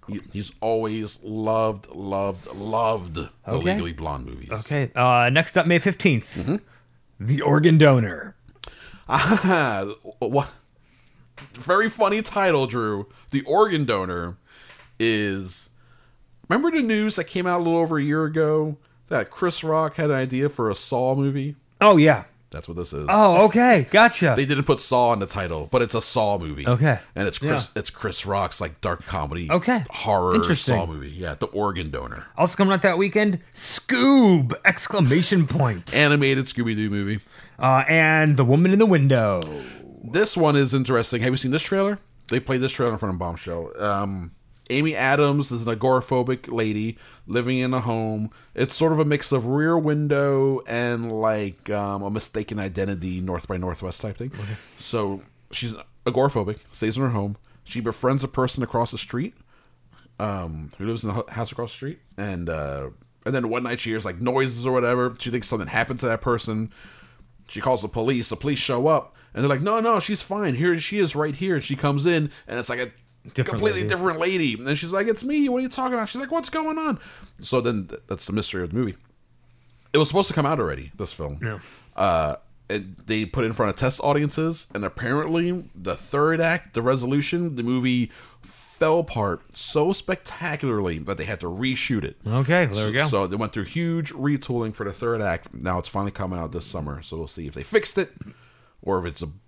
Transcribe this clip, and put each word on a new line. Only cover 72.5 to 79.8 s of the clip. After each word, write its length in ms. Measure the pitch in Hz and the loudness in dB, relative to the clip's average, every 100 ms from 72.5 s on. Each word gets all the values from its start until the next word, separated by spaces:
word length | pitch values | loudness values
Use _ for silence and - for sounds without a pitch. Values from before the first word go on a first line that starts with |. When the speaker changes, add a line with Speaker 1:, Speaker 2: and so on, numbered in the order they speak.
| 120 | -6
Speaker 1:
it's, 100 | 123 | -6
like, 120 | 123 | -6
a 100 | 123 _ _ _ - | -8 _ _ _ -10
Speaker 2:
Different 240 | - 123 110 | -4 -2 2
Speaker 1:
completely 220 | 214 208 | 0 0
Speaker 2:
lady. 60 | - | -2
Speaker 1:
different 280 | 185 185 160 | 0 0 0
lady. 340 | 170 190 151 | 0 2 0
And 240 | 107 131 147 | -2 -4 -4
she's 140 | 165 | -2
like, 160 | 196 220 | -2 0
"It's 160 | 220 | -2
me. 240 | 254 302 285 | 0 0 2
What 100 | 247 | 0
are 40 | |
you 60 | 262 | -2
talking 260 | 262 262 | -4 -4
about?" 140 | 247 214 | -2 -4
She's 120 | 247 | -8
like, 100 | 269 | -4
"What's 180 | 330 330 | -4 -4
going 300 | 320 311 311 | -4 -4 -4
on?" 220 | 311 226 - - - - | -4 -4 -8 -20 -20 -18
So 200 | - 131 | -2 0
then 280 | 117 110 92 | 0 -2 -6
th-, 120 | - _ | -14 _
that's 200 | 98 - | -10 -4
the 60 | |
mystery 300 | 101 104 95 | -4 -4 -6
of 80 | 87 | -4
the 60 | 101 | -4
movie. 180 | 120 - _ _ _ _ _ _ _ _ | -4 -6 _ _ _ _ _ _ _ _